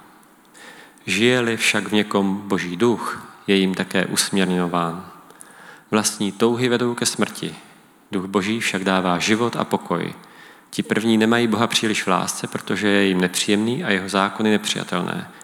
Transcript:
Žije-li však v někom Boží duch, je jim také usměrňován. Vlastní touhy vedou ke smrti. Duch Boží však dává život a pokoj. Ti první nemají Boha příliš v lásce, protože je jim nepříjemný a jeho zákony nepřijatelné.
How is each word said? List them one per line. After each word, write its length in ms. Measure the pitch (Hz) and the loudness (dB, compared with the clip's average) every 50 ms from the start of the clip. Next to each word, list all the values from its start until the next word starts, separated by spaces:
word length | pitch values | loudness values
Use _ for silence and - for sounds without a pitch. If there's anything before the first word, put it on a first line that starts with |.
| - - - - - - _ _ _ _ - - - - - - - - - - - | -20 -20 -20 -20 -20 -20 _ _ _ _ -20 -20 -20 -20 -20 -20 -20 -20 -20 -14 -8
Žije-li 520 | - 92 92 110 123 127 127 120 117 113 110 | -4 0 2 4 4 4 4 2 0 0 0
však 300 | - - - 107 101 92 | 0 0 0 0 0 0
v 40 | |
někom 560 | 101 107 101 104 - 104 98 98 95 101 101 101 | 0 0 2 2 2 2 2 2 0 -2 -2 -2
Boží 300 | 101 90 87 87 87 87 | -2 -2 -2 -4 -2 2
duch, 500 | 110 120 113 90 - - - - - - - - - - | 2 2 2 2 -2 -6 -8 -10 -12 -16 -20 -8 -2 2
je 80 | 101 | 4
jim 200 | 95 95 95 95 | 4 4 4 2
také 300 | 90 92 90 - 95 90 | 0 -2 -2 -2 -2 0
usměrňován. 1000 | - - 95 - - - 101 95 90 92 90 90 87 87 87 85 85 82 90 92 - - - - - - - - - - - - - - - - _ | 0 0 -2 -2 0 0 0 2 2 2 0 0 0 0 -2 -2 -2 -4 -6 -10 -14 -18 -20 -20 -20 -20 -20 -20 -20 -20 -20 -20 -20 -20 -20 -6 _
Vlastní 400 | - 110 104 - - - - 98 | 0 0 0 0 -2 -2 -2 -4
touhy 380 | 92 - 113 117 120 120 127 123 | 0 2 2 2 2 2 2 2
vedou 260 | 120 117 123 120 120 | 2 2 2 0 0
ke 100 | - 123 | -2 -2
smrti. 500 | 113 - - 107 - - - - 82 80 - - - - - - _ _ _ _ _ | -2 -2 -2 -4 -4 -4 -6 -10 -10 -10 -12 -16 -20 -20 -20 -20 _ _ _ _ _
Duch 140 | - 101 90 | -4 -4 -2
Boží 340 | 95 98 104 92 101 110 117 | -2 0 0 0 0 -2 -2
však 240 | 110 - - 95 92 | -2 -2 -4 -2 0
dává 360 | 98 95 92 90 92 90 85 | 0 2 2 2 2 0 0
život 360 | 82 98 110 107 120 117 113 | 0 0 0 2 0 0 -2
a 80 | - - | -2 -2
pokoj. 500 | - - 98 - - 87 85 87 85 - - - - - - - - - - - _ | -2 -2 -2 -2 -2 -4 -4 -4 -6 -8 -12 -18 -20 -20 -20 -20 -20 -20 -20 -20 _
Ti 140 | - - 101 | -6 -6 -4
první 340 | - 110 110 104 117 113 110 | -2 -2 0 2 4 4 4
nemají 300 | 110 110 117 117 120 117 | 4 4 4 4 2 2
Boha 200 | 107 104 117 113 | 2 2 0 0
příliš 360 | - - - 110 104 - - | 0 0 0 0 -2 -2 0
v 40 | - | 0
lásce, 400 | 92 87 92 95 - - - 120 | 0 0 0 -2 -4 -6 -6 -6
protože 400 | - - - - 104 92 98 104 | -8 -8 -6 -6 -4 -2 0 2
je 180 | 101 101 101 | 4 4 4
jim 160 | 98 92 90 | 4 4 2
nepříjemný 640 | 90 90 - - - - 104 104 107 113 120 143 180 | 2 0 0 -2 0 0 0 2 2 0 -2 -2 -2
a 80 | - | 0
jeho 180 | 101 92 92 98 | -2 -2 -2 -2
zákony 420 | 92 98 95 101 - - 113 107 | 0 0 0 0 0 0 0 2
nepřijatelné. 800 | 107 104 - - - - - - - 90 90 90 85 87 - - - - | 2 2 0 -2 -4 -6 -6 -4 -4 -4 -2 -4 -4 -6 -8 -10 -14 -20